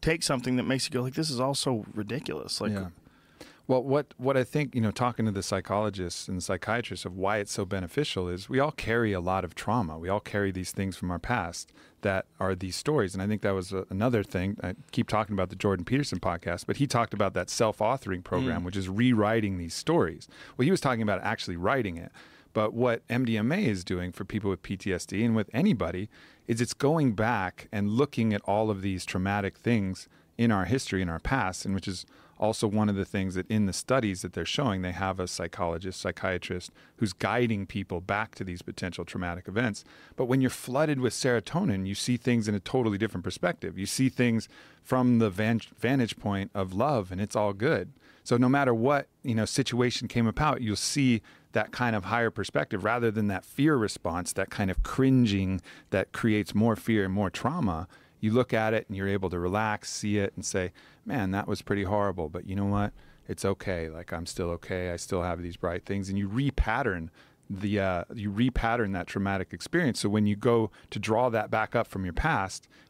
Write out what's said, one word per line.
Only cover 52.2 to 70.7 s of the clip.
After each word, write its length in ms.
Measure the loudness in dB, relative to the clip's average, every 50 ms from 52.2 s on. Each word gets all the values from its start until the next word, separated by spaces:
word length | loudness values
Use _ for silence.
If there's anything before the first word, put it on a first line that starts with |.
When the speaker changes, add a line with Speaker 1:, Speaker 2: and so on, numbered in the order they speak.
| 2 0
Speaker 2:
perspective 540 | 0 -2 -4 -2 -2 -2 0 0 -2 0 2
rather 260 | 2 2 2 2 2
than 200 | 2 2 0 0
that 160 | 0 -2 -6
fear 300 | -6 -2 2 4 4 4
response, 540 | 4 2 0 -2 -4 -4 -2 -2 -2 -4 -2 -2
that 180 | -2 -2 -2
kind 180 | 0 0 0 2
of 140 | 2 0 -2
cringing 760 | 0 2 4 6 6 8 6 6 6 4 2 2 0 -2 -2 -4 -10 -18 -20 -6 _
that 220 | 0 0 0 0
creates 420 | -2 0 2 4 4 4 2 0 2
more 220 | 4 4 4 2
fear 300 | 2 0 2 2 2 2
and 80 | 2 0
more 180 | 0 0 0
trauma. 560 | -2 -2 -2 -2 -2 0 -2 -2 -2 -4 -6 -10 -14 -20 -20 _ _ _
You 120 | -2 2
look 220 | 2 2 2 2 0
at 200 | 0 2 2 0
it 120 | 0 -2 -4
and 80 | -6
you're 100 | -4 0
able 220 | 0 0 0 0 -2
to 100 | -2 -2
relax, 520 | 0 0 0 0 0 0 -2 -4 -6 -8
see 260 | -8 -4 -2 0 0
it, 160 | 0 0 -2 -4
and 80 | -6 -6
say, 300 | -2 -2 -2 -2 -2 -6 -12 -20 -20 -20 _ _
"Man, 260 | -4 -2 -2 0 0
that 160 | 0 -2 -2
was 140 | -2 -6 -6
pretty 220 | -4 -4 -2 -2 0
horrible, 460 | 0 2 2 2 0 0 -2 -6 -6
but 180 | -6 -8 -8
you 80 | -4 -2
know 100 | -2 0
what? 260 | 2 2 2 0 -2 -4 -10 -20 -20 -20 -18 -12
It's 180 | -10 -6 -2 -2
okay. 440 | -2 -2 -2 -4 -4 -4 -4 -4 -6
Like, 220 | -8 -10 -10 -8
I'm 140 | -8 -6 -6
still 240 | -6 -6 -4 -4 -2
okay. 400 | -4 -6 -6 -6 -4 -4 -4 -4
I 40 | -6
still 240 | -6 -6 -4 -2 -2
have 200 | 0 -2 -2 -4
these 140 | -6 -8 -8
bright 300 | -4 -4 -4 -4 -4 -4
things." 240 | -4 -4 -4 -2 -2
And 80 | -2
you 100 | -2 -2
repattern 800 | -2 -2 0 0 2 2 2 2 2 0 0 0 0 0 -2 -4 -8 -12 -18 -20 -20 _ _ _ -8
the, 300 | -6 -2 0 0 2 2
uh, 240 | 2 2 0 -2 -4 -6 -8
you 160 | -6 -6 -2
repattern 600 | 0 2 2 2 2 2 2 2 2 2 0 0
that 160 | -2 -4 -4
traumatic 460 | -4 -2 0 0 0 0 -2 -2 -6 -8
experience. 480 | -12 -6 -2 0 2 2 2 2 0
So 80 | 0 2
when 160 | 4 4 4
you 100 | 4 2
go 340 | 2 4 4 4 4 4 0